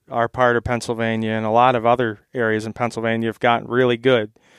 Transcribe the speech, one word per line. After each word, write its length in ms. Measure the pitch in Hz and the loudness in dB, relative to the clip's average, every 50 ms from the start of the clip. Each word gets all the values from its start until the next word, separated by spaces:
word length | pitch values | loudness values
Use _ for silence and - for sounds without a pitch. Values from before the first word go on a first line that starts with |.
| _ _ | _ _
our 180 | 135 120 117 | -2 -2 -2
part 300 | 117 - 131 127 120 120 | -2 0 0 2 2 2
of 60 | 117 - | 0 0
Pennsylvania 680 | - 123 117 - - 120 110 117 113 113 110 110 110 | -2 -4 -4 -4 -6 -4 -4 -2 -2 -2 -2 -2 -4
and 140 | 110 110 110 | -4 -4 -2
a 60 | 107 | 2
lot 240 | 110 117 120 131 127 | 4 4 4 4 2
of 100 | 117 110 | 2 2
other 340 | 117 123 123 127 113 107 - _ _ _ | 2 2 2 0 -2 -4 -8 _ _ _
areas 320 | 131 117 110 110 107 107 | -2 0 0 0 -2 -2
in 80 | 113 104 | -6 -6
Pennsylvania 560 | - 123 113 - 113 110 113 113 113 113 113 | -6 -6 -6 -4 -4 -4 -2 -2 -2 -2 -4
have 100 | 107 - | -4 -2
gotten 280 | - 120 120 113 107 | 0 0 0 0 -2
really 300 | 113 117 123 127 123 120 | -2 0 2 2 2 0
good. 340 | 117 117 131 127 117 107 110 _ _ _ _ _ | 2 2 2 2 2 0 -4 _ _ _ _ _